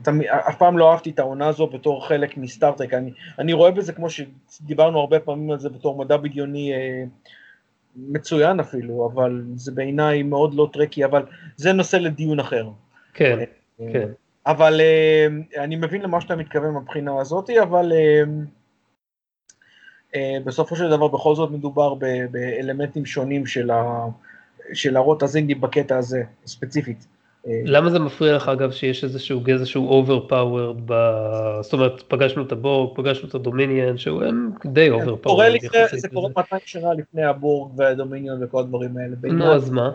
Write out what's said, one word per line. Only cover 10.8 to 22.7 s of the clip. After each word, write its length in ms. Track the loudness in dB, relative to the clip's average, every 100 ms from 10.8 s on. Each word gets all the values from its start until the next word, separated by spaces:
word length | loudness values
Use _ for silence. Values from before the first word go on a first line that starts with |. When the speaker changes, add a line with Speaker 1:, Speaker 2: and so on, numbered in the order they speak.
| -2 0 2
Speaker 1:
אבל 180 | 0 -2 -16 -20 -4
זה 180 | 0
נושא 240 | 2 2 0
לדיון 420 | 0 -2 -2 -2
אחר. 300 | -2 -4 -6 -14 _ _ _
Speaker 2:
כן, 260 | 0 2 2
Speaker 1:
אה, 460 | -4 _ _ _ -4
Speaker 2:
כן. 140 | -4 -4 -10 _ _ -2
Speaker 1:
אבל, 360 | 4 4 6
אה, 460 | 6 6 6 4 4 0 -10 -8
אני 120 | -6 -4
מבין 260 | -4 -4
למה 200 | -4 -4
שאתה 140 | -2 -6
מתכוון 400 | -2 -2 -2 -6
מבחינה 460 | -8 -8 -6 -4
הזאת, 280 | -4 -4 0
אבל, 420 | 2 4 2 2
אה, 300 | 4 6 4 2 -4 -10 _ _ _ _ _ _ _ _ _ _ _ _ _ -20 _ _ -6
אה, 220 | -4 -4 -6
בסופו 300 | -4 -4 -2
של 140 | 0
דבר 180 | 2 2
בכל 280 | 2 2 2
זאת 160 | 0
מדובר 420 | -4 -4 0 0
ב-, 320 | 0 -2 -2 -4
באלמנטים 720 | -6 -6 -4 -6